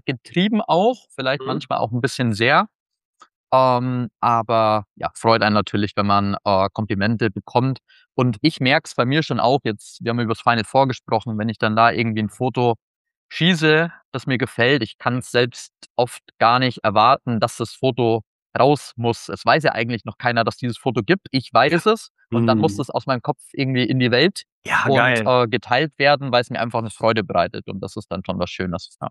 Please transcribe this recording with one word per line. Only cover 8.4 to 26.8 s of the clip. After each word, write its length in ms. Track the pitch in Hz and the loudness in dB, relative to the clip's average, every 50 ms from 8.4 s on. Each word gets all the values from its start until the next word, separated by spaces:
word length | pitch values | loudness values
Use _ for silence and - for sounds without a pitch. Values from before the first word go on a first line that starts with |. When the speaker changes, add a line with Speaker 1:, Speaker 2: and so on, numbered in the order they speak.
| - | 0
Speaker 1:
ich 180 | 156 - - | -2 0 0
merk's 340 | 135 127 139 160 - - - | 0 2 2 2 0 -2 -2
bei 100 | - 123 | -2 0
mir 180 | 123 139 160 156 | 0 0 0 0
schon 180 | - 135 113 | -2 0 0
auch 200 | - 117 131 143 - | 2 2 2 2 0
jetzt, 380 | 113 107 107 - - - - - | -2 -6 -6 -8 -18 -16 -8 -6
wir 60 | 117 | -4
haben 100 | 117 120 | -2 -2
über 140 | 117 110 113 | -2 -2 -2
das 80 | - - | -2 0
Final 220 | 120 117 117 107 | 0 0 0 0
Four 240 | - - 135 135 131 | 0 2 2 2 2
gesprochen, 500 | 123 - - - 117 110 - 120 110 107 | 0 -6 -6 -4 -4 -2 -2 -4 -6 -4
wenn 100 | 107 117 | -4 -4
ich 100 | 110 - | -4 -2
dann 180 | - 113 107 | -2 0 2
da 140 | 110 113 117 92 | 4 4 4 2
irgendwie 300 | 90 120 117 110 107 110 | 0 -2 -2 -2 -2 -4
ein 80 | 101 | -4
Foto 440 | - - 123 127 113 - 123 120 113 - _ _ _ _ _ _ _ _ _ - | -4 -4 -4 -4 -2 0 2 0 0 -2 _ _ _ _ _ _ _ _ _ -12
schieße, 600 | - - - 175 185 156 160 156 151 156 170 170 - - _ _ - | -6 0 0 2 2 2 2 2 4 2 2 -2 -6 -12 _ _ -12
das 140 | 131 - | -10 -6
mir 120 | - 131 117 | -4 -2 -2
gefällt, 440 | - 113 - - 117 123 143 143 110 | -2 -2 -2 0 2 2 2 2 0
ich 160 | - - - | -4 -8 -6
kann's 320 | - 131 123 127 123 - | -4 -4 -4 -4 -4 -2
selbst 420 | - 123 123 123 - - - - _ _ - - _ | 0 0 0 0 -2 -8 -18 -20 _ _ -20 -8 _
oft 260 | - 120 123 - - _ _ - - | -2 -2 -2 -4 -10 _ _ -2 2
gar 200 | 110 113 120 127 | 4 4 4 4
nicht 200 | 131 127 117 - - | 2 0 -2 -2 -4
erwarten, 560 | 110 101 104 107 123 135 - - 131 120 107 | 0 2 4 4 4 4 2 0 -2 -2 0
dass 160 | 110 117 - | -2 -2 -4
das 160 | - 120 - - | -4 -8 -8 -6
Foto 500 | - - 131 127 127 123 117 113 113 - _ _ _ _ _ - 110 | -4 -2 -2 0 2 2 2 0 0 -4 _ _ _ _ _ 0 2
raus 340 | 117 139 147 139 - - - | 4 4 4 2 -2 -8 -8
muss. 320 | - 117 117 117 - - - | -4 -2 -2 -2 -2 -6 -10
Es 160 | - - - | -10 -4 2
weiß 200 | 113 123 160 147 | 2 2 4 2
ja 80 | 147 - | 0 0
eigentlich 320 | 107 117 117 123 110 - | 0 -2 -4 -4 -6 -6
noch 120 | 117 - - | -10 -10 -6
keiner, 260 | - 123 117 117 113 | -4 -2 0 0 0
dass 120 | 113 107 | 0 -2
dieses 220 | - - 123 113 - | -4 -6 -6 -6 -4
Foto 240 | - 135 113 120 107 | -4 -4 -2 -2 0
gibt. 240 | - 175 190 - - - | 0 0 -2 -2 -4 -6
Ich 200 | 131 120 - - | -6 -4 0 2
weiß 340 | - 127 147 160 175 - | 2 4 4 2 2 2
Speaker 2:
Ja. 60 | 220 220 | 0 0
Speaker 1:
es 180 | 226 - - _ _ _ - - | 0 -4 -12 _ _ _ -6 -2
und 140 | 117 117 | 0 2
dann 120 | 113 113 110 | 2 2 2
muss 160 | 107 - 101 | 2 0 0
Speaker 2:
Mhm. 60 | 104 143 | -2 -6
Speaker 1:
es 80 | - | -6
aus 160 | - 127 - | -6 -6 -4
meinem 160 | - 131 120 - | -4 -4 -4 -4
Kopf 180 | - 143 - - - - | -6 -6 -6 -8 -14 -8
irgendwie 320 | - 139 131 131 123 123 | -6 -4 -2 -2 -2 0
in 140 | 107 131 131 | 0 0 0
die 120 | 127 123 113 | 0 2 2
Welt 320 | 123 143 190 - - - _ _ _ - | 4 2 2 0 -4 -14 _ _ _ -8
Speaker 2:
Ja, 220 | - - - - 139 | -4 -4 -2 0 2
Speaker 1:
und, 80 | 139 | 2
Speaker 2:
geil. 280 | 127 120 127 123 117 110 | 4 4 4 2 2 2
Speaker 1:
äh, 220 | 117 127 123 123 113 | 2 2 2 2 2
geteilt 500 | 107 117 - - 120 127 156 156 - - | -2 -4 -4 -2 0 0 0 -2 -2 0
werden, 340 | 143 139 147 135 139 135 120 | 2 2 2 2 0 0 0
weil's 180 | 123 120 - | 0 0 -2
mir 100 | 127 - | -4 -6
einfach 180 | - 120 - | -4 -4 -4
eine 120 | 117 | -4